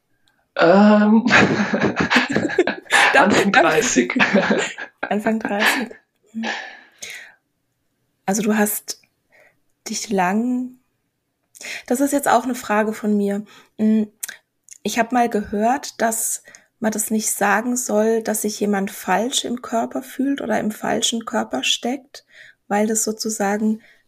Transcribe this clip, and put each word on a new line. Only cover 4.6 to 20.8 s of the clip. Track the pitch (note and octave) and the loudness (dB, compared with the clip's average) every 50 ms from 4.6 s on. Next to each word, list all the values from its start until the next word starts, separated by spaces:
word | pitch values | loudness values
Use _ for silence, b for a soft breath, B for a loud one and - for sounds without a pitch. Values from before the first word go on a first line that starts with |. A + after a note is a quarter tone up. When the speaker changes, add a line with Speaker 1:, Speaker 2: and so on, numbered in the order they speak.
Speaker 2:
<laughs> | - - - - - - _ - | -2 -6 -8 -12 -16 -16 _ -10
Anfang | - - G3 G#3+ G#3+ A3+ A3 A3 | -6 -4 -4 -2 0 0 -2 -2
dreißig. | - - G#3 G3+ G#3+ A3 - C4 A3+ - - - _ _ _ _ _ _ | -2 -4 -2 0 0 0 0 0 -4 -8 -10 -20 _ _ _ _ _ _
Hm. | - A3+ A3+ A3 B B B B B B B B B B B B B B B B B B _ _ _ _ _ _ _ _ _ _ _ _ _ _ _ _ - | -10 -8 -6 -6 B B B B B B B B B B B B B B B B B B _ _ _ _ _ _ _ _ _ _ _ _ _ _ _ _ -4
Also | - G3 A3+ | -4 -2 0
du | G3+ G#3 G#3+ | 0 0 2
hast | G#3+ G#3 G#3 - - - - - - _ _ _ _ _ _ b b b b b b _ _ _ _ - | 2 2 0 -2 -6 -8 -10 -14 -14 _ _ _ _ _ _ b b b b b b _ _ _ _ -12
dich | - G#3+ - - - | -10 -8 -8 -6 -2
lang, | G#3 F#3+ F3+ F3+ G3 G#3+ A#3+ B3 B3 B3 B3+ B3 - _ _ _ _ _ _ _ _ _ _ _ _ _ _ _ _ - B B B B B | 0 0 2 2 2 0 0 0 -2 -2 -4 -6 -10 _ _ _ _ _ _ _ _ _ _ _ _ _ _ _ _ -16 B B B B B
das | B B3 B3+ | B 0 0
ist | C#4+ C#4 | 0 0
jetzt | C#4+ C#4+ C#4 | 0 0 2
auch | - - A#3 A#3+ | 2 2 2 2
eine | B3+ A#3+ | 0 -6
Frage | B3 - - G#3 G#3+ A3 G#3+ A3 | -6 -4 -2 0 0 0 0 -2
von | - - G#3 G#3 | -4 -2 0 0
mir. | G3+ G3+ G3 G3+ G3+ G#3 b b b b b b | 2 2 0 -2 -4 -6 b b b b b b
Hm, | - G#3+ G#3+ A3 A3 G#3+ G#3+ _ - - - B B B _ _ _ _ - - - - | 0 2 4 4 4 2 0 _ -14 -14 -14 B B B _ _ _ _ -20 -18 -8 -8
ich | G#3 - A#3+ | -4 -2 -2
hab | A3+ A#3 | -2 0
mal | B3 B3 A#3+ A3+ | 2 2 2 2
gehört, | A3+ G#3 G#3 - G#3 G3+ G#3+ A#3 B3+ C#4+ - - - - | 0 -2 -4 -2 -4 0 0 0 0 0 -4 -10 -6 -2
dass | A3 A3+ A3 - - - - - b b b b b b b - | -2 -2 -2 -2 -4 -4 -6 -8 b b b b b b b -4
man | A3 A3 | -4 -2
das | G#3+ G#3 - - | -2 -2 -4 -2
nicht | A3 G#3+ G#3+ - | -2 -2 -2 -2
sagen | - - G3 G3+ G3 G#3 B3 B3 B3 | -2 0 0 2 2 2 0 -2 -2
soll, | B3 - - G#3 G#3+ G#3+ A3+ A3+ A3+ A3 | -2 -2 0 0 2 2 2 2 0 0
dass | G#3+ G#3+ - - | -2 -4 -2 -2
sich | G#3+ G#3 - | -4 -2 -2
jemand | G#3 G#3 G3+ G3 G3 G3+ | -2 0 0 0 -2 -4
falsch | - - - - F#3 F#3+ A3 B3+ - - - | -6 -8 -4 0 0 0 0 0 -2 -4 -4
im | - A#3+ - | -4 -6 -8
Körper | - - - A3+ A#3+ B3 - C4+ | -6 -4 -2 -2 -2 -2 -6 -8
fühlt | C4 - - - C4 C#4 C#4 C#4 | -8 -8 -6 -4 -2 -2 -2 -2
oder | - A#3 G#3+ G3+ | -2 -4 -2 -2
im | - G#3+ | -2 -4
falschen | G#3+ - | -4 -4